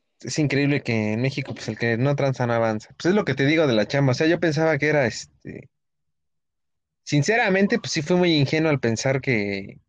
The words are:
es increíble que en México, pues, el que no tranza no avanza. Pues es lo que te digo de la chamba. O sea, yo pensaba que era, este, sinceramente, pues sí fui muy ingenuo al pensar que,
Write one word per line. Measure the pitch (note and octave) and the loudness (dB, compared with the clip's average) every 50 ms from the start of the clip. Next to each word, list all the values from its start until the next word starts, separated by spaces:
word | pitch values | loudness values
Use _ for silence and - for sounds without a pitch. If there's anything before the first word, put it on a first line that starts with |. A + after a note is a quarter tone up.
| _ _ _ _ | _ _ _ _
es | - B2 - - | -12 -6 -2 -2
increíble | D3+ C3+ C#3+ C3+ C#3+ C#3+ C#3+ C3+ - | 0 0 2 0 2 2 0 -2 -2
que | - A#2 A2 G#2+ G#2+ G#2+ | -2 -2 0 0 -2 -2
en | A2+ | -2
México, | B2+ C3+ C3 C#3+ C3+ - G#2+ | -2 -2 -4 -6 -8 -10 -12
pues, | - - - | -10 -10 -10
el | A2 - | -6 -4
que | A#2+ A#2 A2+ A2 | -2 -2 0 0
no | B2+ C#3+ C#3+ | 0 0 0
tranza | C#3+ C#3+ C#3 B2+ - B2 A#2 | 0 -2 -2 -2 -2 -2 0
no | A#2 | 0
avanza. | A#2 A2+ A2+ A2 G#2+ - - - - | 0 0 0 -2 -4 -6 -12 -10 -4
Pues | - E3 | 0 0
es | G3+ | 2
lo | G#3 F#3+ | 2 0
que | - B2+ | 0 0
te | - C#3 | 0 0
digo | C#3+ D#3+ D#3+ D#3+ C#3 | 2 2 2 2 2
de | A#2 | 2
la | G#2+ G#2 - | 2 2 0
chamba. | - C#3 C#3+ C3 | 0 2 2 2
O | B2 | 2
sea, | B2+ D#3+ D#3+ | 2 2 0
yo | F3 E3 | 2 2
pensaba | F3 E3 D3 D#3 D#3+ D#3+ D#3 C#3 | 0 0 0 0 0 0 0 0
que | D3 D3+ | 0 2
era, | D#3 D3 C3 A2 | 2 2 2 0
este, | - - - - _ _ - - - - - - _ _ _ _ _ _ _ _ _ _ _ _ _ _ _ _ _ _ _ _ _ _ _ _ _ _ _ | -2 -6 -12 -18 _ _ -16 -14 -14 -14 -16 -20 _ _ _ _ _ _ _ _ _ _ _ _ _ _ _ _ _ _ _ _ _ _ _ _ _ _ _
sinceramente, | - C#3+ D3 C#3 - G#3+ A#3+ A#3+ G3+ F#3 F#3+ G3+ G3 A#3+ G#3+ | -2 0 2 2 2 2 2 2 2 2 2 2 2 0 -2
pues | - - - | -2 -4 -6
sí | D#3+ | -4
fui | D3 D#3 F3+ F3+ | -2 0 2 2
muy | F3+ F3 E3 | 4 4 2
ingenuo | D3 C#3+ - D#3 D#3 D#3+ D#3+ | 2 2 2 2 2 2 2
al | D3 C3 | 0 0
pensar | - A#2 A2+ - - C3 C3+ C3+ | 0 0 0 0 0 0 -2 0
que, | - C3+ B2 G#2+ G2+ G2+ G2+ G2 G2 G#2 - - _ | 0 0 0 0 0 -2 -4 -6 -8 -12 -16 -20 _